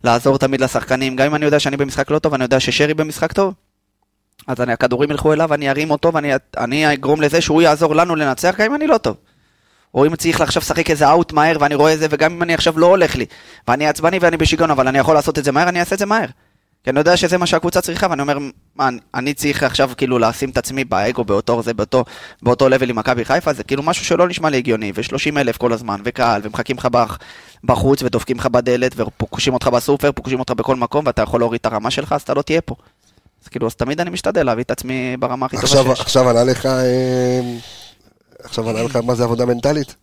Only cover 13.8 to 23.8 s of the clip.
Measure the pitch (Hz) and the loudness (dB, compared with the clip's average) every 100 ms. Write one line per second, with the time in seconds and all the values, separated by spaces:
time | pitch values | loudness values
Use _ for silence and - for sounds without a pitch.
13.8 | 151 151 160 185 175 165 - 160 165 135 | 0 0 0 2 2 2 0 2 2 2
14.8 | 131 135 135 156 143 151 143 135 175 175 | 2 2 4 2 2 -2 0 2 0 0
15.8 | 175 196 202 220 156 - _ _ _ _ | -2 -2 0 -2 -2 -10 _ _ _ _
16.8 | - 135 156 175 170 180 175 170 175 180 | -2 2 4 2 2 0 0 0 0 -2
17.8 | - 165 190 151 143 143 139 - _ - | -2 -4 -2 -2 -2 -4 -4 -14 _ -2
18.8 | 135 120 _ 127 135 143 147 135 135 - | -2 -2 _ -6 -4 -2 -2 0 -2 0
19.8 | 135 123 131 123 113 123 135 127 - 135 | -2 0 0 2 2 0 -4 -4 -4 -6
20.8 | 127 92 104 123 104 101 - 117 117 110 | -2 0 0 -2 -2 -2 0 -2 -2 -4
21.8 | 104 131 117 - - - 120 123 135 131 | 0 0 -2 -10 -20 -4 0 4 4 4
22.8 | 127 113 110 123 113 143 160 131 - 135 | 2 -2 -2 -2 0 0 0 -4 -4 -2